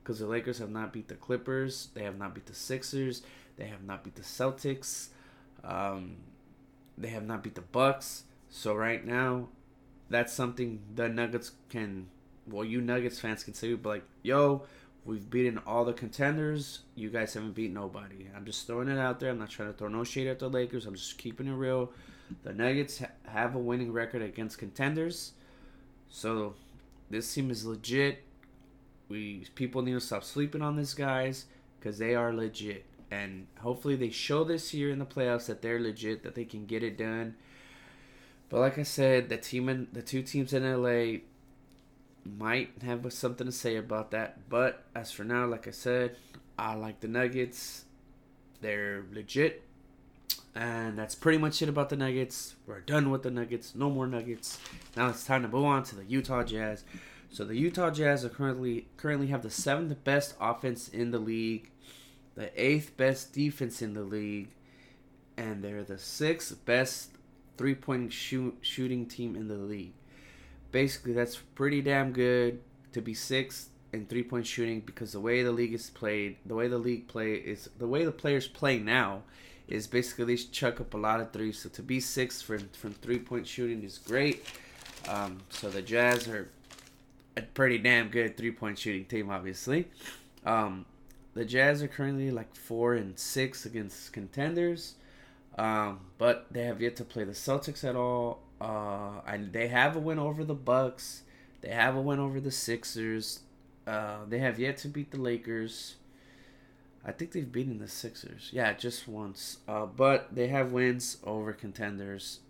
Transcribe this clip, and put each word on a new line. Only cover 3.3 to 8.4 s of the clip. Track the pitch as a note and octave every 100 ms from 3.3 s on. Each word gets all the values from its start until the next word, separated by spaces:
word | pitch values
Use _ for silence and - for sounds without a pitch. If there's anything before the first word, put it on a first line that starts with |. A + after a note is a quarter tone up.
| - - -
They | G#2
have | G#2
not | F#2+ F#2+
beat | - -
the |
Celtics. | G2+ - C3 C3+ C#3+ C3+ - - - - - - - -
Um, | - F#2 G2 F#2+ F2+ F2 - - - - - - - -
they | A2+
have | A2 G#2+
not | A2+
beat | G#2+
the | F#2
Bucks. | F2+ A#2+ C3+ C3+ - - - -